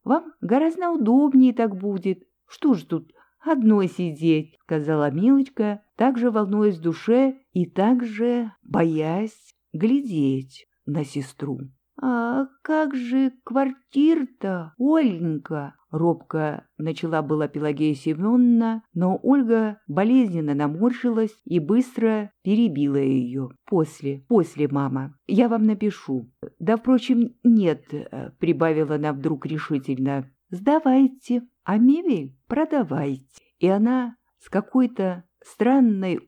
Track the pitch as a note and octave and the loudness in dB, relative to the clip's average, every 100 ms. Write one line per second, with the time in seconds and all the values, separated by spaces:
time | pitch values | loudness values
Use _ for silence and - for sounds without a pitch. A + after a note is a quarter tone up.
0 | - D4+ E4 - E3+ B3+ D#4+ F4 F4 E4 | -2 -2 -2 -8 -2 0 0 -2 -2 0
1 | A3 B3+ D4 C4 B3+ A#3+ A3+ F#3+ G3+ G3 | 2 4 6 6 4 4 -2 -2 -6 -4
2 | F#3+ F#3 _ _ _ - D4+ G3 - E3 | -4 -6 _ _ _ -2 0 0 0 -8
3 | - _ _ _ D#4+ C#4+ A3 G#3 F#3 E3+ | -8 _ _ _ -2 2 4 4 2 -2
4 | F3 D3 E3 D#3 D#3 _ - D#3+ D3 D3+ | -6 0 2 2 0 _ -6 -4 0 0
5 | D3 D3 A3+ C#4 C4+ - G#3+ G#3 _ - | 0 0 2 2 0 -2 -4 -4 _ -2
6 | B3 A#3+ A#3+ G#3+ G3 G#3 G#3 E3+ E3 D#3+ | 0 2 0 0 0 0 0 0 -4 -4
7 | - A#3+ C4+ C4 _ F3+ E3+ F#3 G#3 B3+ | 0 2 2 -2 _ -4 -2 0 2 2
8 | A#3 G#3 A#3+ A#3+ A3 - - D3+ E3 D#3 | -2 -4 -2 -2 -6 -12 -4 0 0 0
9 | D#3 F3+ A3 - _ _ _ D#3 A3 C#4 | -2 -2 -4 -10 _ _ _ -2 0 0
10 | C4+ D#3+ C#3 C3+ C3 - _ _ - D3+ | 0 -2 0 -2 -6 -18 _ _ -6 -6
11 | C#3+ D3 C3 - C#3 C3 C3+ _ _ - | -6 -8 -10 -10 -10 -10 -12 _ _ -8
12 | C4 A#3+ A#3 C4 C4+ _ - D#4 D4+ C4+ | -4 -2 -2 -4 -6 _ -4 -2 0 -4
13 | A#3+ C4 C4+ C4 - B3 C4+ C4 _ C#4 | -2 0 0 -4 -4 -2 -2 -4 _ 2
14 | D4+ D#4+ B3+ - G3 F3+ D#3+ - C4+ D#4+ | 2 2 -2 -8 -6 -6 -8 -4 0 2
15 | C4 E3+ E3+ D3+ - D3+ C#3+ - _ D#3+ | 2 0 -4 -4 -6 -10 -10 -16 _ -2
16 | E3+ E3 - D#3+ D3+ - - - D#3 D#3+ | 0 0 -4 -4 -4 -6 -12 -10 -8 -6
17 | E3 D#3+ D3 D3+ D3 D3 D3+ C#3+ D#3 C3+ | -4 -2 -2 -2 -4 -4 -4 -2 -2 -2
18 | D#3 D#3 G#3 B3 A#3+ A#3 A3+ A3+ - E3+ | -4 -2 0 4 4 4 0 -4 -8 -4
19 | F3+ F#3+ - C#4 A3+ A3+ G#3+ G#3 - D3+ | -2 0 0 2 2 0 0 -6 -6 -2
20 | G#3+ C4 A3 E3+ D3+ C#3+ D3 D#3+ A#3+ A#3+ | 2 4 2 0 -2 -2 -2 0 -2 0
21 | B3 A3+ A3 - - F3 D3 A3+ B3 - | -2 0 -2 -4 -4 -2 0 0 0 0
22 | A3+ A3 G#3 _ F#3 G#3+ A#3 C#3+ C#3+ C#3 | 0 0 -6 _ -2 2 2 0 0 0
23 | C3+ C3+ B2 C3 B2+ - - F#3 D#3 - | 0 0 -2 -6 -10 -12 -2 0 0 -4
24 | C#3+ C#3 - A3+ E3 - C#3+ C#3 C3+ C3 | -10 -8 0 2 2 -2 -2 -2 -2 -4
25 | C#3 - - G#3 A#3+ A3+ G#3+ G3+ G#3 - | -8 -12 -4 0 2 2 0 0 -4 -6
26 | - C3 A#2 - - - E3 A3 A#3+ B3+ | -8 -8 -8 -16 -18 -8 -2 -2 2 0
27 | A#3+ A#3+ A#3 - A#3+ A3 F3 D3+ - D3 | 2 0 0 0 2 4 4 0 -6 -14
28 | - C3 B2+ - E3 C#3+ E3 D#3 D3+ D3+ | -12 -12 -12 -4 -2 2 2 2 0 -2
29 | D3+ C#3 D#3 D3 C#3 D3+ - C#3+ C3+ C3 | -2 -2 -4 -4 -6 -6 -4 -4 -4 -4
30 | C3+ C#3 C3+ _ - F3+ G#3+ D#4 D4 C4 | -2 -4 -8 _ -16 -4 0 2 4 4
31 | C4+ - - A#3+ A#3+ _ - G#3+ B3 D#4 | 4 0 -4 -4 -6 _ -2 2 4 4
32 | F4+ G3 C3+ - - C4+ D#4 D4 E3+ - | 2 -2 -4 -12 -6 -2 0 0 -2 -2
33 | C#3+ C3+ _ _ _ - F3+ G3+ A3+ B3+ | -4 -6 _ _ _ -2 0 2 2 0
34 | A#3+ - _ _ - F#3+ G3+ B3+ B3 A3+ | -4 -10 _ _ -6 -6 -2 0 0 -2
35 | F#3+ F3 - _ - - A3 C4+ A#3 G3 | -4 -6 -14 _ -12 -2 2 4 4 2
36 | F#3 E3+ | -2 -4